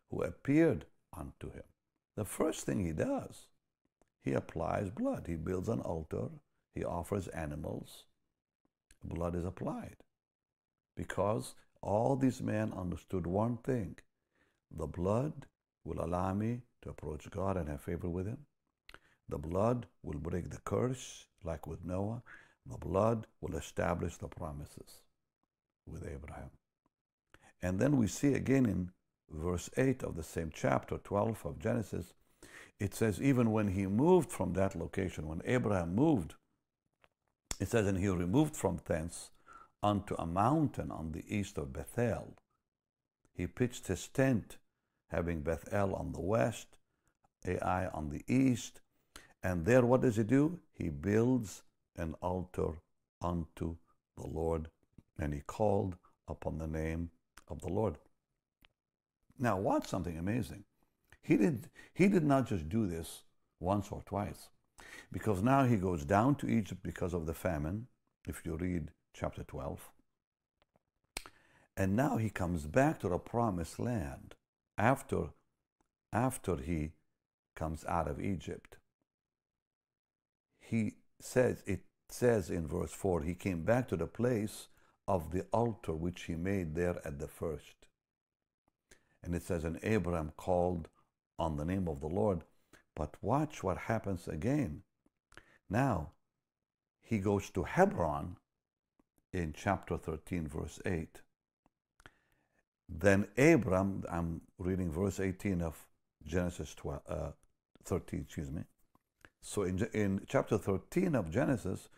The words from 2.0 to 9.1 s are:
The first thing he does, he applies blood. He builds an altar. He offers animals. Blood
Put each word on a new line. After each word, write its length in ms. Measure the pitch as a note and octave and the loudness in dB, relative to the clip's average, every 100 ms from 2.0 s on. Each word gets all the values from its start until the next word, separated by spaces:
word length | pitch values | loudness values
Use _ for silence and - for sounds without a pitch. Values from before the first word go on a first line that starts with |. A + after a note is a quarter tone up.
| _ - | _ -8
The 100 | G2+ | -6
first 400 | - D#4+ - - | -2 -2 -2 -2
thing 140 | C3 | -2
he 120 | B2+ | 0
does, 580 | D#3 C4 C#4 - - - _ _ _ _ _ _ _ | 0 0 -2 -6 -16 -20 _ _ _ _ _ _ _
he 120 | C3+ | -2
applies 560 | C3 - E2 E2 F#2+ G2 | -2 -2 -4 -2 0 -2
blood. 380 | A#2+ C4+ B3 - | -4 -4 -4 -4
He 80 | E2 | -6
builds 340 | E2 F#2 F#2 | -2 -2 -2
an 120 | A#2+ | -2
altar. 480 | - E2 D#2 G2+ - D3+ _ _ _ | -2 -6 -4 -6 -6 -10 _ _ _
He 100 | - | -6
offers 440 | - F2 F2 G#2 E2+ | -4 -4 -2 -4 -4
animals. 760 | E2 D2+ D2+ E2 - - - - _ _ _ _ _ _ _ _ - | -6 -6 -6 -8 -8 -12 -20 -20 _ _ _ _ _ _ _ _ -14
Blood 320 | - | -8